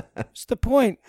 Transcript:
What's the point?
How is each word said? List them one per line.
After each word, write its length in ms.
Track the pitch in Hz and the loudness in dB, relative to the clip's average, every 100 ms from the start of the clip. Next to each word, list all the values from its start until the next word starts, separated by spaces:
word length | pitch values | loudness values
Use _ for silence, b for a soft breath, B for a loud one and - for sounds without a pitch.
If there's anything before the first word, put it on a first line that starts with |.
| - | -12
What's 320 | - 110 - - | -12 -14 -12 -8
the 100 | - | -4
point? 440 | - 277 233 - | 0 2 2 -2